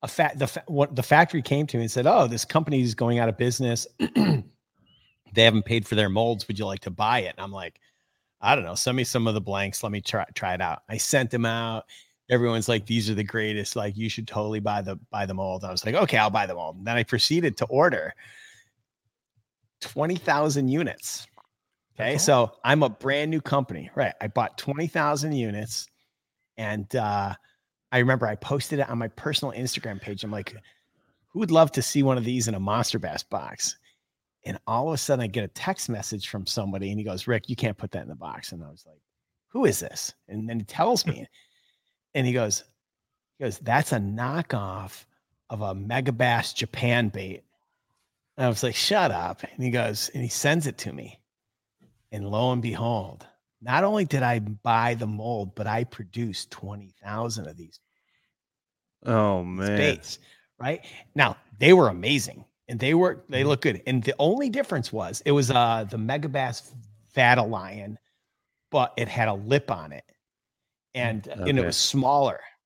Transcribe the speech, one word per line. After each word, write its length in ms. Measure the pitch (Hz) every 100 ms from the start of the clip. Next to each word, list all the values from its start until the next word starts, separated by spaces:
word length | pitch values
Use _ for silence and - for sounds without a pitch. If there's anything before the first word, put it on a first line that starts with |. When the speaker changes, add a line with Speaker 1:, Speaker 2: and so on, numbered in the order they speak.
Speaker 1:
a 60 | 120
fa-, 240 | - 151 143
the 100 | 135
fa-, 180 | - -
what, 260 | 147 143
the 80 | 127
factory 400 | 123 151 170 165
came 240 | 123 143 151
to 80 | 120
me 60 |
and 60 | 113
said, 160 | 127 127
"Oh, 200 | 226 131
this 180 | 117
company 360 | - 160 156 139
is 120 | 123
going 240 | 110 117 120
out 100 | 113
of 80 | 107
business. 480 | 123 120 127 117 -
<clears throat> 40 | _ - - 202 147 - _ _ _ _ _ _ _ _
They 80 | 98
haven't 200 | 113 107
paid 220 | 98 117 101
for 100 | 107
their 120 | 104
molds. 380 | 98 117 113 -
Would 100 | 101
you 60 | 104
like 140 | 98
to 80 | -
buy 280 | 90 107 123
it?" 140 | 92 -
And 40 |
I'm 120 | 98
like, 280 | 98 87 _ _ _ _ _ _ _
"I 140 | 101
don't 100 | 139
know. 100 | 87 90
Send 200 | - 127
me 80 |
some 220 | 120 123 113
of 80 |
the 60 | 107
blanks. 420 | 98 98 98 95
Let 100 | 110
me 80 | 101
try, 240 | - 110 90
try 200 | - 98
it 60 | 90
out." 200 | 90 78 _
I 80 | 107
sent 320 | - 143 120
them 140 | 123 113
out. 380 | 113 117 113 - - - _ _
Everyone's 380 | 123 120 113 110
like, 180 | 113 101
"These 240 | 117 107
are 40 |
the 100 | 104
greatest. 520 | 101 117 107 104 98 -
Like, 200 | 104 101
you 120 | 110
should 200 | - 110
totally 320 | 110 107 107
buy 220 | 104 104
the, 140 | 95 95 -
buy 160 | 104 98
the 80 |
mold." 300 | 95 98 92
I 60 | 95
was 120 | 92
like, 100 | - 139
"Okay, 200 | 202 117
I'll 120 | 107
buy 160 | 107 98
the 80 |
mold." 220 | 87 80 85
And 100 | 101
then 100 | 120
I 60 |
proceeded 520 | 113 113 - 160 165 110
to 80 | 113
order 480 | 131 170 117 78 - - - - - _ _ _ _ _ _ _ _ _ _ _ _
twenty 360 | - - 156 180
thousand 520 | - 147 156 143 131
units. 580 | 143 147 - - - - _ _ _ _ _ _
Okay. 180 | _ 110
Speaker 2:
That's 120 | 143
Speaker 1:
So 200 | 151 135
Speaker 2:
awesome. 120 | 113 -
Speaker 1:
I'm 180 | 120 147
a 60 | 139
brand 400 | 104 131 139 151
new 100 | 160
company, 500 | - 143 131 - -
right? 200 | - 120 -
I 80 | 107
bought 300 | 113 110 -
twenty 280 | - 139 160
thousand 460 | 170 147 147 151
units 540 | 147 113 104 113 - - _ _ _ _ _ _ -
and, 360 | 110 107 101 127
uh, 380 | 107 101 98 92 _ _ _ _ _
I 60 | 127
remember 280 | 123 131 110
I 100 | 107
posted 440 | - 139 - 147
it 80 | 139
on 80 | 117
my 100 | 113
personal 460 | - - 143 139
Instagram 460 | 113 127 - 120 98
page. 240 | 104 104
I'm 60 | 107
like, 220 | 104 95 110 _ _ _ _ _ _ _
"Who 120 | -
would 100 | 214
love 200 | 160 160
to 100 | -
see 200 | 123 147
one 160 | 135 127
of 60 |
these 240 | 117 127 113
in 60 |
a 60 | 104
Monster 380 | 95 110 117 113
Bass 240 | 92 87
box?" 540 | - 101 69 - - - _ _ _ _ _ _
And 140 | - 95 -
all 200 | 113 143
of 60 |
a 40 | 151
sudden 240 | - 135
I 40 | 113
get 160 | 101
a 40 | 101
text 400 | - - 190 -
message 400 | 113 - 107 -
from 180 | 104 92
somebody 440 | - 98 98 98
and 80 | 104
he 40 |
goes, 220 | 107 95 -
"Rick, 220 | 117 -
you 60 | 127
can't 220 | 117 101
put 120 | 104
that 100 | 92
in 60 | 60
the 60 | 76
box." 360 | 82 73 -
And 100 | 85
I 60 | 78
was 140 | 73 _
like, 140 | 76 _ _ _ _ _
"Who 160 | 240 262
is 140 | -
this?" 340 | - - - - _
And 200 | 104 110
then 120 | 117
he 40 | 101
tells 400 | - - 240 -
me 200 | - - _ _ _ _ _ _
<laughs> 240 | _ _
and 120 | 143 127
he 60 |
goes, 300 | 123 110 98 - _ _ _ _ _ _ _
he 60 |
goes, 140 | 131 95
"That's 320 | 120 123 156
a 60 | 123
knockoff 1040 | 98 107 127 151 170 120 98 95 95 - - _ _ _ _
of 120 | 110
a 120 | 104
Megabass 800 | 95 98 123 131 120 123 117 -
Japan 540 | - 120 - 120 120 113
bait." 320 | 98 95 98 _ _ _ _ _ _ _ _ _ -
And 100 | 127
I 20 |
was 140 | 110
like, 120 | 127 110
"Shut 340 | - 208 175
up." 300 | 98 87 -
And 180 | - -
he 60 | 127
goes, 400 | 123 113 107 -
and 80 | -
he 60 | 120
sends 360 | - 139 160 147
it 120 | -
to 140 | -
me. 260 | 71 - - _ _ _ _ _ _ _ _ _
And 160 | 107 101
lo 220 | 104 123
and 100 | 127
behold, 640 | 117 98 117 117 95 69 - _ _ _
not 220 | 113 135
only 200 | 196 214
did 180 | 170 139
I 160 | 127 117
buy 540 | 104 107 123 113 117
the 120 | 117 110
mold, 460 | 107 110 117 98 -
but 100 | 107
I 180 | 110
produced 640 | 120 - 98 110 120 92 -
twenty 440 | - 95 104 98 _
thousand 460 | 98 107 117 110 76
of 80 | -
these 240 | 82 - _ _ _ _ _ _ _ _ _ _ _ _ -
Speaker 3:
Oh, 380 | 113 104 95 90 90
Speaker 1:
these 140 | 98
Speaker 3:
man. 0 |
Speaker 1:
baits, 480 | 104 147 131 - - _ _ _ _
right? 260 | 123 165 - - -
Now, 220 | - 131 - _ 104
they 140 | 135
were 160 | 185 135
amazing, 560 | 90 101 143 - - - _ _
and 120 | 120
they 140 | 131
were, 300 | 160 180 - -
they 120 | 131
Speaker 2:
Mm-hmm. 20 |
Speaker 1:
look 180 | 139 139
good. 200 | 147 95 -
And 160 | 127
the 100 | 110 -
only 320 | 147 233 277
difference 420 | 233 277 160 120
was, 300 | 107 90 104 -
it 60 |
was, 180 | 143 123
uh, 340 | 127 120 113 104
the 60 | 110
Megabass 760 | 110 143 151 139 131 120 - 127 - - _ -
Vatalion, 800 | 123 123 110 110 95 101 101 110 _ _ _ _ _ _ _
but 240 | 147 123 -
it 120 | 117
had 200 | - 110
a 60 |
lip 360 | 101 107 139 139
on 220 | 98 78
it. 120 | 71 - _ _ _ _ _ _ _ _
And, 340 | 131 120 110 -
Speaker 3:
Mm, 60 | 90 95
Speaker 1:
and 120 | 135
it 40 |
Speaker 3:
okay. 40 | 87
Speaker 1:
was 100 | 80
smaller. 640 | - 139 127 143 135 92 - _